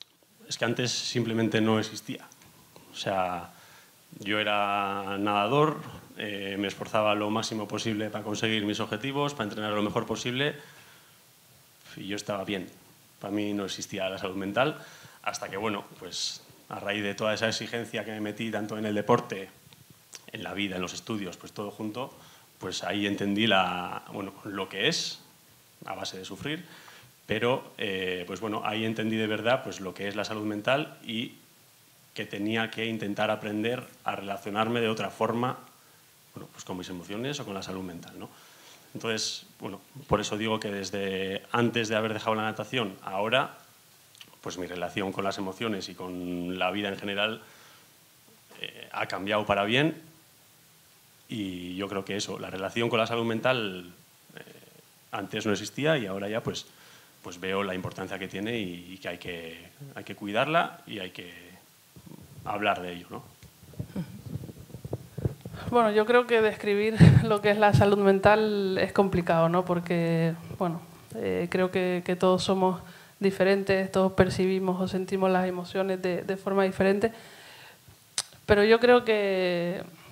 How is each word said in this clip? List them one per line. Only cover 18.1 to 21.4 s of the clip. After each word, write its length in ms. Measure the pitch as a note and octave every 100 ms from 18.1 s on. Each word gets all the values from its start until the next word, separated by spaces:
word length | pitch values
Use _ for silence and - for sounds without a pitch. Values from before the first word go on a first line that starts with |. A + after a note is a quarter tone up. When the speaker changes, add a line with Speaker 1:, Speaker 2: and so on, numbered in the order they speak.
Speaker 1:
me 80 | G#2+
metí 300 | G#2+ G#2 A2+
tanto 280 | G#2 G#2+ A2
en 80 | A2
el 80 |
deporte, 560 | G#2 G2+ A#2 - G2 F#2+ - - - - - - - -
en 100 | -
la 120 | F2
vida, 220 | F#2+ G2+ F#2
en 60 |
los 120 | F#2
estudios, 420 | E2+ - G#2+ F#2
pues 160 | -